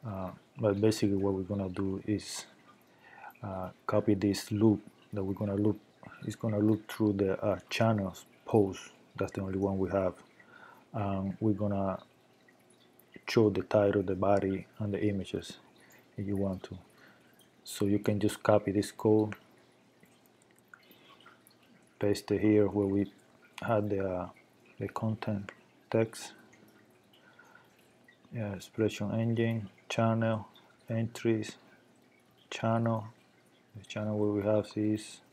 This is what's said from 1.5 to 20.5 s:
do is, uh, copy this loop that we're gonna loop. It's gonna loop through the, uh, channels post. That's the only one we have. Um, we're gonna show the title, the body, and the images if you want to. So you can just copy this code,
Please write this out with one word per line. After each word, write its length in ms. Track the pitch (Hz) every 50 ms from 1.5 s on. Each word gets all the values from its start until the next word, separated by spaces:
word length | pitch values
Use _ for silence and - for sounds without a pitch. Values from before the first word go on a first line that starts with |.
| 101 101 98 95
do 340 | 90 95 98 95 95 98 -
is, 400 | - 107 98 95 - - - - - - _ - - - _ _ _ _ _ _ - - - - - - - -
uh, 280 | 104 95 95 92 92 - _ _
copy 280 | - - 107 104 - 104
this 360 | 95 95 101 98 98 - -
loop 300 | 110 104 107 113 104 98 - - _ _ - _ -
that 100 | 101 98
we're 120 | 95 98
gonna 220 | 90 107 101 98
loop. 220 | 101 104 104 101 - - _ _ _ - - - - -
It's 120 | - 104
gonna 240 | - - 113 107 104
loop 300 | 107 107 110 107 - -
through 240 | - - 110 107 104
the, 300 | 98 101 95 95 - -
uh, 140 | 107 95 92 - -
channels 560 | - - 117 113 113 107 98 92 90 - - _ _ _ _
post. 460 | - - 113 101 95 92 - - - - - - _ _
That's 160 | - 98 92 -
the 100 | - 98
only 160 | 95 95 98
one 200 | 98 98 98 95
we 120 | 95 90
have. 240 | 95 98 95 92 87 - - - _ _ - - - - - - - - - _ -
Um, 420 | 117 104 101 98 95 95 98 95 -
we're 120 | 107 110 104
gonna 460 | 98 107 101 101 98 98 95 92 - - _ _ _ _ _ _ _ _ - _ _ _ _ _ _ _ _ _ _ - _ _ - _ -
show 220 | - 123 110 107
the 120 | 98 98 92
title, 400 | - - 107 101 101 98 104 95
the 120 | 92 98
body, 520 | 92 98 95 101 98 98 95 95 92 - - - -
and 160 | 107 101 98
the 100 | - -
images 540 | 107 101 98 90 - - 92 - - - - - - _ _ - - - - _ _ _
if 100 | - 104
you 100 | 98 101
want 260 | 95 101 98 95 92 -
to. 160 | - 95 92 - - _ - - - - _ _ _ _ _ - _ _ _ _
So 200 | - - - 104
you 160 | 98 101 104
can 180 | 101 - 107 101
just 240 | 101 104 - - -
copy 300 | - 107 104 - - 95
this 180 | 104 101 -
code, 460 | - - - 113 107 107 107 107 104 - - _ - - _ _ _ _ _ _ _ _ - _ _ _ _ _ _ _ _ _